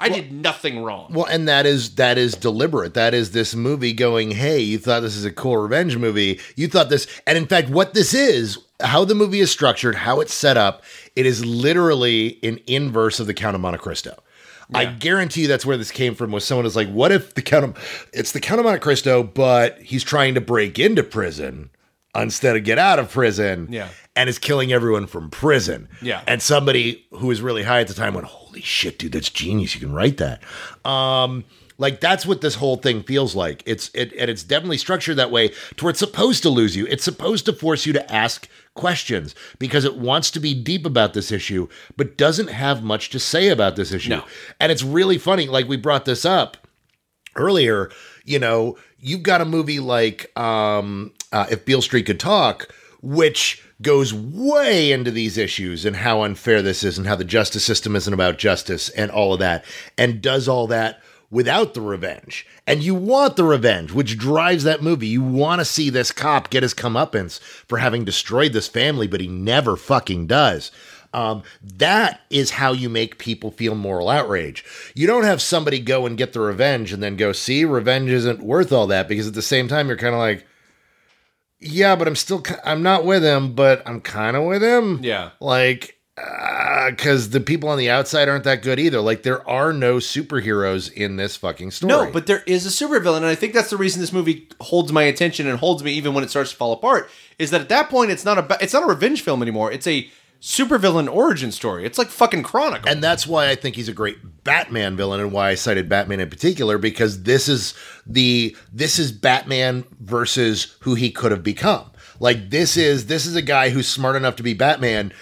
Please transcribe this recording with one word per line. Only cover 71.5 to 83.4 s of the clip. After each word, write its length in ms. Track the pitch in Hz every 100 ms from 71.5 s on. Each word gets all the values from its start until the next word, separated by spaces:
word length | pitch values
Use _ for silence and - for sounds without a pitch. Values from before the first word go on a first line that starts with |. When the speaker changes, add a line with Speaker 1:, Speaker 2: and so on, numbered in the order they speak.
| -
Speaker 2:
that 600 | 101 95 156 208 214 - -
is 200 | 139 135
how 220 | - 135
you 160 | 131 123
make 300 | 113 113 -
people 320 | 117 110 110
feel 240 | - 113
moral 340 | 107 101 92 90
outrage. 560 | 147 113 95 78 - - - -
You 140 | 127 170
don't 160 | 240
have 180 | 214 160
somebody 380 | - 170 147 135
go 260 | 120 131 123
and 100 | 113
get 180 | 123
the 60 | 117
revenge 520 | 107 98 139 127 101
and 100 | 98
then 140 | 104 98
go, 160 | 104
"See, 320 | 90 - 135
revenge 460 | 160 127 110 131 131
isn't 300 | 127 117 110
worth 280 | 104 160 175
all 140 | 131 98
that," 200 | 95 95
because 180 | 107 107
at 80 |
the 80 | 107
same 240 | - 131 123
time, 220 | 151 143
you're 80 | 120
kinda 220 | 120 120
like, 280 | 113 98 - _ _ _ _ _ _ _ _ _ _ _
"Yeah, 360 | 151 170 196 185
but 100 | 160
I'm 100 | 147
still 260 | - 190
ki-, 120 | - 180
I'm 180 | 147 156
not 220 | 180 190
with 200 | 170 190
him, 300 | 156 139